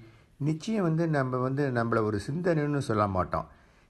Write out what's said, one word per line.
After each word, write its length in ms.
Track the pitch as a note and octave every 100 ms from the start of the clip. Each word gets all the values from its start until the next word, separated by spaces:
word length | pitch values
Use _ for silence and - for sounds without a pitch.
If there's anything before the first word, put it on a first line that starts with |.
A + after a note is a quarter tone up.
| - - - -
நிச்சயம் 460 | C#3+ D#3+ G#3 A3
வந்து 240 | F3 D#3+ E3+
நம்ம 300 | D3+ B2+ B2+
வந்து 340 | B2+ C3+ C#3+
நம்மளை 320 | A#2+ A2+ A#2
ஒரு 160 | G#2+ G#2 -
சிந்தனைன்னு 460 | D3+ F3+ D#3+ D3 C#3+
சொல்ல 300 | B2+ G#2+ G#2
மாட்டோம். 400 | F#2+ F2 D#2+ - - - _ _